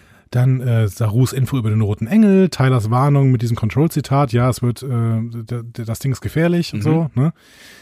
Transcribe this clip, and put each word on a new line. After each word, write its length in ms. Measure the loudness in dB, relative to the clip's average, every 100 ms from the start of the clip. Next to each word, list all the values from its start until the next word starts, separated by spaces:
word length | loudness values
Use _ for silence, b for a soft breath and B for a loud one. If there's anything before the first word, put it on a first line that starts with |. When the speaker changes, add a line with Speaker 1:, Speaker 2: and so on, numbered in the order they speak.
| B B _
Speaker 1:
Dann, 300 | 0 2 0
äh, 280 | 0 0 0
Sarus 440 | -2 0 2 0
Info 240 | 0 -2 -2
über 140 | 0
den 100 | 0
Roten 260 | 0 -2 0
Engel, 440 | 4 6 4 2
Tylers 400 | 2 2 2 0
Warnung 400 | 0 2 4 4
mit 100 | 2
diesem 160 | 0 -2
Control-Zitat, 760 | -2 0 0 -2 -2 0 0
ja, 160 | 0 0
es 100 | 0
wird, 220 | -4 -4
äh, 40 | -4
d-, 760 | -2 0 -2 -4 -10 -10 -10
d-, 220 | -10 -10
das 160 | -8 -6
Ding 120 | -4
ist 80 | -4
gefährlich 540 | -4 0 0 0 -2
und 60 | -2
Speaker 2:
Mhm. 20 |
Speaker 1:
so, 280 | 0 0 0
ne? 180 | 0 -2 B B B B B